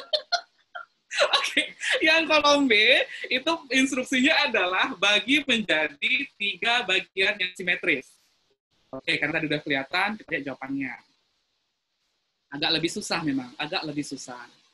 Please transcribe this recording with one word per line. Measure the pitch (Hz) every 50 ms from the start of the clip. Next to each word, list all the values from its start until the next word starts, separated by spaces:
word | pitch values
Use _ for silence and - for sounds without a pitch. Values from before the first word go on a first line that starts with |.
| - - 622 605 - - 698 - - _ _ _ _ _ - - - - _ _ _ - - -
Oke, | 605 - - 554 - - - 294 302 - - - - - 640 508
yang | - 320 320 330 320
kolom | - 311 302 294 294 285 285 285
B | 254 214 208 214 240 277 349 - - - - - -
itu | 247 254 254 320 330 320 285 262
instruksinya | 247 262 262 269 277 254 247 - 269 254 254 320 311 285 294 269
adalah | 233 202 180 180 185 196 247 277 262
bagi | 170 196 202 208 202 202 233 277 302 285
menjadi | 269 233 226 208 - 156 156 156 147 147 - 214 233 254 254 277 - _
tiga | - 202 202 190 170 214 233 240 247
bagian | 226 185 185 190 180 - - 190 190 208 208
yang | 202 185 180
simetris. | 180 - 180 175 180 - - 175 147 127 - - _ _ _ _ _ _ _ _ _ _ _ _ _ _ _ _
Oke, | 131 135 - 160 160 -
karena | 151 147 160
tadi | 160 160
udah | 139 147 147
kelihatan, | - 156 143 135 135 - - 180 196 208 220
kita | 214 - -
lihat | 165 147 139 139
jawabannya. | - - 135 139 139 139 135 127 117 - - _ _ _ _ _ _ _ _ _ _ _ _ _ _ _ _ _ _ _ _ _ _ _ _ _ _ _ _ -
Agak | - 143 160 156
lebih | 160 156 160 170
susah | - 208 - - 190 165
memang, | 160 147 135 135 123 123 -
agak | - 151 143 180 180 160
lebih | 151 143 147
susah. | 143 - 139 123 - 135 123 123 117 - _ _ _ _